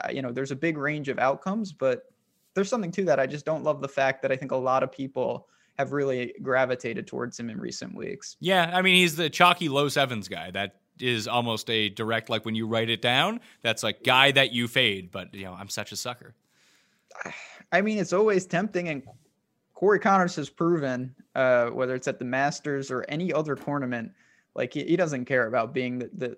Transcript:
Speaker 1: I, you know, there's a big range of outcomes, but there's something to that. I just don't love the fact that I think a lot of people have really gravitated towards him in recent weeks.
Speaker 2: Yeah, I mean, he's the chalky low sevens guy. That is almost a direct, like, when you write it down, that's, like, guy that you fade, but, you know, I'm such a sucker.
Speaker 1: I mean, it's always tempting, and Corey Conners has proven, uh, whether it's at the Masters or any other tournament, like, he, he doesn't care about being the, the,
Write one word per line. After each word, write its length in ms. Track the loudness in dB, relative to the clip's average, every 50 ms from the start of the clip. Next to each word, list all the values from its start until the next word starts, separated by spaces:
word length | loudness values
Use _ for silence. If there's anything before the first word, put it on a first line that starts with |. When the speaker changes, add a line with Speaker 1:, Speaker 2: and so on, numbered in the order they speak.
| -2
Speaker 1:
I, 60 | -4
you 100 | -6 -4
know, 120 | -6 -6 -4
there's 180 | -4 -4 -4
a 60 | -4
big 200 | -2 -2 -2 -2
range 320 | 0 -2 -2 -2 -4 -4 -4
of 100 | -2 2
outcomes, 540 | 2 2 2 0 -2 -4 -4 -4 -4 -6 -6
but 400 | -2 0 0 0 0 -4 _ _ _ _ _ _ _ _ _ -2
there's 140 | -2 -2 0
something 240 | 0 -2 -2 -4 -2
to 120 | -2 2
that. 120 | 2 4 4
I 80 | 2
just 200 | 0 -2 -6 -4
don't 180 | -4 -4 -2 0
love 160 | 0 -2 -2
the 80 | -2 -6
fact 320 | 0 0 2 2 2 0
that 120 | 0 -2 -2
I 40 |
think 140 | -2 -2 -4
a 60 | -2
lot 260 | -2 0 2 2 2 2
of 100 | 0 -4
people 540 | -6 -8 -6 -4 -2 -2 -2 -2 -6 -8 _ _ _ _ _ _ -4
have 140 | -4 -2 0
really 420 | -2 0 0 0 0 -2 -4 -6 -8 -2
gravitated 640 | 0 2 2 4 2 0 -2 -4 -6 -6 -6 -8
towards 340 | -8 -6 -6 -6 -6 -8 -10
him 80 | -10 -10
in 100 | -8 -8
recent 360 | -8 -8 -10 -10 -12 -12 -12
weeks. 420 | -10 -10 -10 -10 -10 -12 -16 -14 -6
Speaker 2:
Yeah, 320 | -2 0 2 2 2 2 2
I 80 | 2 4
mean, 140 | 6 6
he's 200 | 8 6 6 2
the 140 | 0 -2 -2
chalky 400 | 4 6 6 6 6 4 0 0
low 180 | 2 2 2 2
sevens 400 | 2 2 0 0 0 -4 -6 -8
guy. 220 | -10 -10 -10 -6
That 260 | -4 -4 -4 -4 -6 _ _ _ _ -6
is 280 | -2 -2 -2 -2 -2
almost 440 | 0 0 0 0 0 -2 -4 -2 0
a 180 | 0 2 0 0
direct, 400 | -2 -4 -2 -2 -2 -2 -2 -2
like, 160 | -4 -4 -2
when 100 | -2 -4
you 120 | -2 -2
write 240 | 0 0 0 2 2
it 100 | 0 0
down, 400 | 2 2 2 4 2 0 0 -4 -10 -16 -14 _ -2
that's, 200 | -2 -2 0 -2
like, 220 | -4 -4 -2 2
guy 260 | 4 6 8 8 6 6
that 200 | 6 4 4 2
you 160 | -2 -2 0
fade, 420 | 2 2 2 2 2 -2 -6 -10
but, 220 | -10 -10 -10 -10 -12
you 100 | -12 -12
know, 100 | -12 -12
I'm 160 | -12 -12 -12
such 220 | -8 -8 -8 -8 -8
a 40 |
sucker. 380 | -10 -8 -8 -10 -10 -14 -20 -20 _ _ _ _ _ _ _ _ _ _ _ _ _ _ _ -16 -14 -14 -12 -12 -14 -18 -18 -20 -20 -8 0 2
Speaker 1:
I 80 | 2
mean, 180 | 2 2 2 0
it's 140 | 0 0 2
always 340 | 4 4 4 4 2 0
tempting, 420 | 0 -2 -2 -2 0 -2 -2 -2 -2
and 140 | -6 -6 -8 -12 -20 -20 _ _ _ _ _ _ _ _ _ _ _
Corey 260 | 0 2 4 4 4
Conners 360 | 4 4 6 6 4 2 0
has 140 | -4 -8 -8
proven, 640 | _ -2 0 2 2 2 0 -2 -4 -4 -6 -8 -12 _ -16 _ -2
uh, 320 | 2 4 4 6 4 4 2
whether 260 | 0 -2 -2 -2 -2
it's 140 | -4 -2 -4
at 100 | -4 -4
the 60 | -4
Masters 640 | -4 0 0 0 0 -2 -2 -4 -4 -4 -4 -4 -4
or 140 | -6 -6 -4 -4
any 240 | -4 -2 -2 0 0
other 220 | 0 0 -2 -4
tournament, 580 | -4 -4 -4 -4 -4 -2 -4 -4 -6 -6 -8 -14 _ _ _ _ _ _ _ -6
like, 200 | -6 -6 -4 -4
he, 100 | -4 -2
he 120 | 0 2
doesn't 300 | 2 2 0 0 -4 -4
care 200 | 0 0 0 2
about 260 | 2 0 0 0 0 -2
being 260 | -4 -4 -2 -4 -6
the, 120 | -8 -8 -8
the, 240 | -8 -8 -8 -8